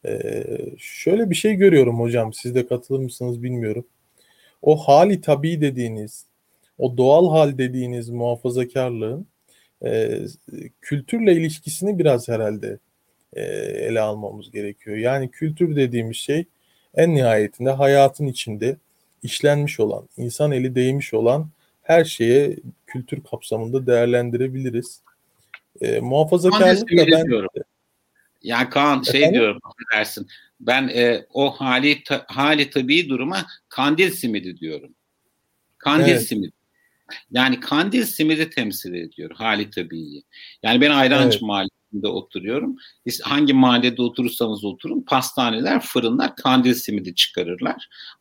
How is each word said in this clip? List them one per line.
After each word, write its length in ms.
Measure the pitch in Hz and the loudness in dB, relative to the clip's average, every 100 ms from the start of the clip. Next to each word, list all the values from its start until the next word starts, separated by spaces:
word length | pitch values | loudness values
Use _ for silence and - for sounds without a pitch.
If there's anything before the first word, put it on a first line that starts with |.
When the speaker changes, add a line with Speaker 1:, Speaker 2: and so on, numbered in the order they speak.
| - | -8
Speaker 1:
Ee, 380 | 53 - - - - - - | -6 -6 -8 -8 -8 -10 -14
şöyle 520 | - - - 202 226 | -20 -6 -2 0 0
bir 60 | 165 | 0
şey 200 | 214 202 | 0 4
görüyorum 440 | 196 160 123 117 | 6 6 4 2
hocam, 340 | 117 120 110 | 0 0 -2
siz 220 | - 123 123 | -6 -4 -4
de 120 | 123 | -2
katılır 320 | 123 - 135 | -4 -4 -4
mısınız 440 | 131 - 123 120 | -4 -8 -8 -6
bilmiyorum. 420 | 123 123 110 107 - _ _ _ _ _ _ _ | -6 -6 -6 -6 -10 _ _ _ _ _ _ _
O 160 | - 151 | 2 2
hali 440 | 151 143 185 190 | 6 6 6 2
tabii 400 | 156 143 156 165 | 2 0 0 0
dediğiniz, 640 | 147 127 120 110 107 - - _ _ _ _ _ | -2 -2 -6 -6 -12 -16 -20 _ _ _ _ _
o 200 | 127 123 | -4 2
doğal 320 | 131 151 180 | 6 6 6
hal 280 | 156 147 131 | 4 2 2
dediğiniz 520 | 131 127 123 123 117 | -4 -4 -6 -8 -8
muhafazakarlığın, 1160 | 120 120 120 131 123 123 135 127 117 110 139 202 _ _ _ _ _ - | -6 -4 -2 -4 -4 -4 -2 -4 -4 -6 -8 -12 _ _ _ _ _ -4
e, 340 | 110 110 110 - - - - - _ | -2 -2 -4 -8 -16 -18 -16 -16 _
kültürle 520 | - 143 - 233 220 | -8 -8 -4 0 4
ilişkisini 640 | 165 160 156 - - 190 196 | 4 2 -6 -10 -6 -4 2
biraz 280 | 156 123 120 | 2 2 0
herhalde, 520 | 113 107 107 107 101 _ _ _ _ _ | -2 -2 -4 -8 -12 _ _ _ _ _
e, 80 | - 50 50 52 - - | -10 -8 -6 -8 -6 -4
ele 140 | 113 | -2
almamız 500 | 107 107 101 104 - | -2 -4 -10 -14 -14
gerekiyor. 460 | 107 104 101 - 107 | -10 -10 -12 -10 -4
Yani 340 | 117 135 127 | -2 -2 -4
kültür 440 | - 160 156 175 147 | -6 -6 -2 -2 2
dediğimiz 420 | 131 120 113 117 | 0 0 -4 -8
şey 280 | - 147 170 _ _ _ _ - | -4 -4 -4 _ _ _ _ 2
en 200 | 165 151 | 4 4
nihayetinde 540 | 123 110 104 - 123 | 4 2 0 -2 -2
hayatın 580 | 135 139 139 139 139 147 | 2 4 6 6 4 -6
içinde 500 | 123 - 107 110 147 _ _ _ _ | -6 -8 -4 -4 -4 _ _ _ _
işlenmiş 560 | 135 - 147 147 147 - | -10 0 2 2 0 0
olan, 300 | 107 104 - - | -2 -2 -10 -10
insan 340 | 120 - 151 | -10 -2 0
eli 240 | 139 131 127 | 0 0 0
değmiş 380 | 127 139 143 | 0 0 -2
olan 360 | 110 117 139 156 _ _ _ | 0 2 2 -2 _ _ _
her 220 | - 165 160 | 2 4 4
şeye 520 | - 117 127 143 - 123 - _ | 0 4 4 4 -4 -14 -20 _
kültür 340 | 127 127 - | -12 -8 -10
kapsamında 640 | - 113 - 113 113 131 127 | -10 -14 -6 -6 -2 -2 2
değerlendirebiliriz. 1120 | 120 120 120 120 120 131 131 131 117 120 - _ _ _ _ _ - _ _ | 2 4 0 0 -2 -4 -4 -6 -6 -8 -18 _ _ _ _ _ -20 _ _
E, 180 | - 117 | -4 -2
muhafazakarlık 880 | 120 135 156 180 180 208 - 196 226 | 0 0 4 4 4 6 6 4 4
Speaker 2:
Ben 60 | 170 | 4
de 140 | 165 | 6
Speaker 1:
da 60 | 160 | 4
ben 80 | 160 | 4
Speaker 2:
diyorum. 240 | 117 95 - - _ _ _ _ _ _ _ | 0 -2 -10 -14 _ _ _ _ _ _ _
Ya 260 | 101 117 127 | -4 -2 0
Kaan, 320 | 143 143 135 | 2 2 2
şey 200 | 127 135 | 0 2
Speaker 1:
Efendim? 180 | 156 202 | 4 4
Speaker 2:
diyorum, 200 | 110 98 | 2 0
affedersin. 640 | - - - 107 107 - 98 - _ _ | -12 -20 -4 -4 -2 -8 -14 -18 _ _
Ben, 280 | 113 127 131 | -2 0 0
e, 380 | 120 120 113 - | 0 2 0 -4
o 180 | 131 143 | -2 -2
hali 520 | 143 135 127 143 143 | -2 -2 2 2 0
ta-, 220 | - 139 - | -4 -6 -6
hali 420 | 135 143 151 143 | -2 0 2 0
tabii 400 | 143 123 156 160 | -2 0 0 0
duruma 360 | 131 135 190 180 - _ | -4 -4 -6 -8 -16 _
kandil 420 | - 139 156 190 | -2 0 2 0
simidi 460 | 185 123 104 90 90 | 0 -4 -4 -8 -12
diyorum. 380 | - 143 - _ _ _ _ _ _ _ _ _ | -10 -12 -14 _ _ _ _ _ _ _ _ _
Kandil 340 | 143 151 170 | 0 2 4
Speaker 1:
Evet. 160 | 143 110 | 2 0
Speaker 2:
simidi. 240 | 107 90 _ _ _ _ _ _ - _ | -6 -6 _ _ _ _ _ _ -20 _
Yani 280 | 123 131 123 | 0 0 0
kandil 440 | - 147 190 127 | -2 -2 0 0
simidi 460 | 113 - 156 156 160 | -2 -2 0 0 -2
temsil 440 | - 110 101 92 | -4 -6 -8 -10
ediyor 380 | 90 82 - 82 | -10 -12 -14 -16
hali 380 | 82 110 104 101 | -6 -4 -2 -4
tabiiyi. 540 | - 82 82 78 71 _ - - - | -8 -10 -10 -14 -16 _ -20 -20 -8
Yani 180 | 110 123 | 0 2
ben 100 | 147 | 4
Ayrancı 460 | 139 131 143 131 107 | 4 4 4 2 2
Speaker 1:
Evet. 40 | |
Speaker 2:
Mahallesi'nde 680 | 110 101 95 _ _ 104 98 | -2 -4 -4 _ _ -8 -6
oturuyorum. 680 | 92 - - 95 131 262 262 - _ - | -6 -8 -12 -6 -6 -6 -10 -16 _ -10
Biz 160 | - | -8
hangi 320 | 127 143 147 | -4 0 4
mahallede 480 | 135 127 120 123 117 | 4 4 4 2 0
oturursanız 640 | 120 - 120 - 113 104 101 | -4 -2 -6 -2 -4 -4 -8
oturun, 360 | 92 104 - | -10 -8 -8
pastaneler, 800 | - 131 127 - 123 113 262 240 | -2 -2 0 -2 -2 0 -2 -2
fırınlar 560 | - 254 117 123 - - | -2 -2 0 0 -2 -2
kandil 380 | 139 131 127 | 2 4 4
simidi 420 | 123 - 107 90 87 | 0 -2 -6 -6 -4
çıkarırlar. 760 | - - 87 90 147 - - - - - | -2 -2 -6 -6 -6 -8 -14 -20 -20 -2